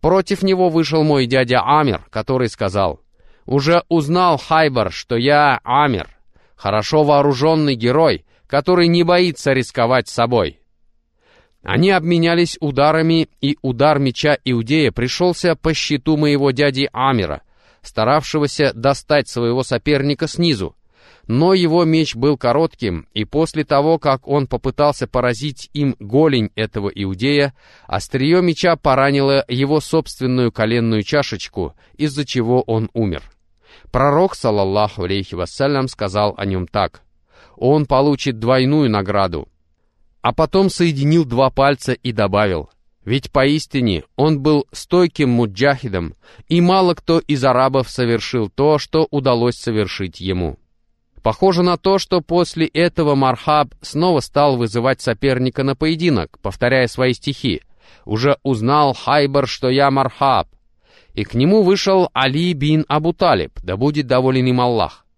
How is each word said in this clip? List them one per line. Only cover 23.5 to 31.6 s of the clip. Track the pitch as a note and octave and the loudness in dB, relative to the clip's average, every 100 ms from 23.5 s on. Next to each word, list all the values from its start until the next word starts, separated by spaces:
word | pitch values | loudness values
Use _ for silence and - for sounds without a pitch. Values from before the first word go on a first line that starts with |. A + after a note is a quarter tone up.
| D#3 | -4
того, | D3 C#3+ D3 E3 | 0 0 2 0
как | D3+ C3+ - | 0 -2 0
он | C#3+ C3+ | -2 -2
попытался | B2 C3+ - D3 C#3+ B2+ | -4 -6 0 0 0 -4
поразить | B2+ B2 A2+ D3 C3+ - | -2 -2 -2 -8 -10 -12
им | D3 C#3+ - | -4 -4 -4
голень | G2+ B2 D#3+ C3 G#2+ | -2 2 2 2 -2
этого | - A2 A#2 G2+ | -4 -6 -6 -8
иудея, | - G2 F#2+ B2+ C#3+ C#3+ - _ - - | -6 -8 -4 -2 0 -2 -4 _ -20 -8
остриё | - - C3+ C#3 F3 | -8 -4 -4 2 2
меча | F3+ D#3+ F3+ E3 | 2 0 0 0
поранило | D3 C3+ C#3 C#3+ C#3 C#3 - | 0 2 2 2 2 0 0
его | B2+ C#3 D3+ | -2 0 0
собственную | - E3 - - C3 B2+ A#2+ | 0 -2 -2 -6 -2 0 0
коленную | - A2 A#2+ A#2 A2 | 0 -2 0 0 -2
чашечку, | G2+ D3 C#3 G2+ - - | 0 -2 -2 -6 -10 -8